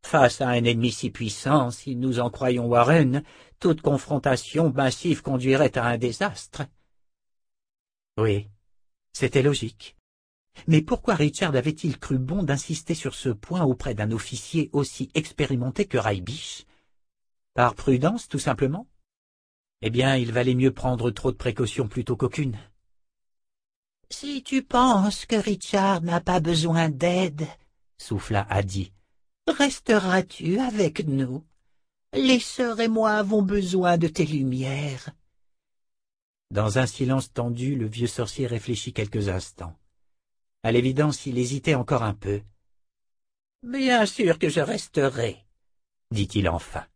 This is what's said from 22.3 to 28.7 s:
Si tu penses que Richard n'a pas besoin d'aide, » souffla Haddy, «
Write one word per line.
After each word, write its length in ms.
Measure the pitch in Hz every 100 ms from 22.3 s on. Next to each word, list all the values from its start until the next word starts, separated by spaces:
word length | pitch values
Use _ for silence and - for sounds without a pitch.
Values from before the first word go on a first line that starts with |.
| - 139 107 - _ _ _ _ _ _ _ _ _ _ _ _ _ _
Si 320 | - 285 277
tu 200 | - 269
penses 640 | 262 247 254 214 202 - -
que 100 | 220
Richard 680 | 202 196 - 202 196 185
n'a 180 | 170 170
pas 200 | 175 180
besoin 480 | 160 165 165 165 165
d'aide, » 580 | 135 170 180 185 147 156 - _ _ _ _
souffla 480 | - 104 - 104 98
Haddy, « 440 | 98 98